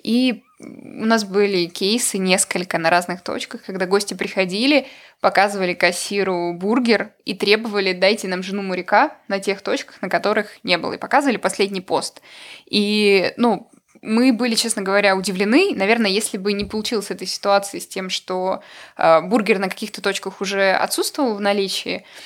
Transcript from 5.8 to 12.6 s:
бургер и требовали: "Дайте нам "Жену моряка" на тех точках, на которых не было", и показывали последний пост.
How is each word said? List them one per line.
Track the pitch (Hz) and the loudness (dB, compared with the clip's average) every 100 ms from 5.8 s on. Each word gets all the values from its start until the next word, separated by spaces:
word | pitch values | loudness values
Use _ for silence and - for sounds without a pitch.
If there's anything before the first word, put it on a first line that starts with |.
| 175 175 - 202 190 175 175 | 0 0 -4 -2 -2 -2 -2
бургер | 175 190 247 233 208 214 _ | -2 0 2 4 2 0 _
и | - | -8
требовали: | 190 202 214 226 208 190 | -2 2 2 0 -2 -2
"Дайте | 180 190 214 196 | 2 2 2 -2
нам | 185 | -6
"Жену | 190 202 | -4 -6
моряка" | 196 185 180 208 302 - - | -4 -6 2 2 2 -2 -8
на | 196 | -4
тех | 196 196 | -4 -4
точках, | - 269 - - | -4 -4 -6 -12
на | 190 | -4
которых | 175 196 214 208 - | -2 0 -2 -2 -10
не | - 175 | -2 -2
было", | - | -2
и | - | -8
показывали | - 262 285 214 | 0 2 2 0
последний | - - 202 190 | -2 0 -2 -2
пост. | - - - - - - - - | -2 -4 -4 -14 -20 -20 -20 -20